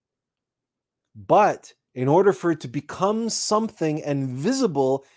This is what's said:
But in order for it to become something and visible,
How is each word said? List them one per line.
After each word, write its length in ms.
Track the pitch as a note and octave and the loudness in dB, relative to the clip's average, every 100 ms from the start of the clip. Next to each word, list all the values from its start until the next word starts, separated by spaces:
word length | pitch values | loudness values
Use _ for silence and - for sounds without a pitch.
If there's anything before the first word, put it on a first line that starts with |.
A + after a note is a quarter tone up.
| _ _ _ _ _ _ _ _ _ _ _ | _ _ _ _ _ _ _ _ _ _ _
But 580 | A2 F#2+ E3+ G3+ C3 - _ _ | -12 2 4 4 2 -10 _ _
in 140 | B2+ B2+ | -4 2
order 240 | D#3+ G3+ | 4 4
for 180 | F#3 E3+ | 2 0
it 100 | E3 | -2
to 80 | C3 | -6
become 600 | C#3+ - - F#3+ A3 A3+ | -10 -10 -4 -2 -2 -4
something 760 | - - G#3+ A3 - D#3+ D3+ | -4 -2 -2 -2 -4 -4 -4
and 260 | D3 C#3 C3 | -4 -4 -4
visible, 760 | B2+ E3 C4+ A#3+ C#3+ C3 C3+ - | -4 -4 0 0 0 0 0 -4